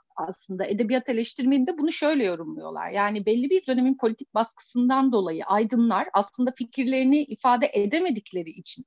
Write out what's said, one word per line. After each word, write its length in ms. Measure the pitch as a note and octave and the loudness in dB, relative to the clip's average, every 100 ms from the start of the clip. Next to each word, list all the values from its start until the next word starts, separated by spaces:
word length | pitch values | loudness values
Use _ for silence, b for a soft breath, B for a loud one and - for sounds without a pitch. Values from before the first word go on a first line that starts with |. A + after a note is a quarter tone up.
| _ - | _ -10
aslında 500 | E3 F#3 - F#3+ F#3+ | -10 -10 -10 -6 -2
edebiyat 420 | G#3 A3+ B3+ B3 | -2 0 0 0
eleştirmeni 580 | A3+ A3+ - B3+ C#4 B3+ | -4 -4 -2 2 2 2
de 120 | E4+ | 0
bunu 140 | D4+ | -2
şöyle 320 | D#4+ D4+ D4+ | 0 0 2
yorumluyorlar. 680 | G3+ E3+ D#3+ D#3+ D#3+ D#3+ E3+ | 0 -2 -8 -10 -12 -10 -6
Yani 360 | F#3 G3+ G#3+ G3+ | -2 -2 0 0
belli 240 | A3+ C#4 | 0 2
bir 160 | F#4+ D#4 | 0 2
dönemin 300 | B3+ B3+ C4 | 2 2 2
politik 380 | A3+ A3+ - | -2 -4 -4
baskısından 800 | G#3+ A3+ _ _ B3 B3 C4 C4+ | -2 -2 _ _ 0 2 4 2
dolayı 320 | A#3 F#3 D#3+ | 2 0 -4
aydınlar 640 | - G3+ A3 A#3+ A#3 G3 C#4+ | -2 0 2 2 2 2 0
aslında 400 | G3 G3+ - B3 B3 | 0 -2 -2 -2 -2
fikirlerini 680 | A#3 - B3 C4 C4 D4 | -8 -4 0 2 4 4
ifade 480 | D4 A3 C4 B3 - | 2 -2 2 2 2
edemedikleri 760 | - G3+ D#4 F#4 A3 - F#3 E3 | 0 0 0 0 -2 -6 -8 -8
için 340 | E3 - - | -12 -16 -16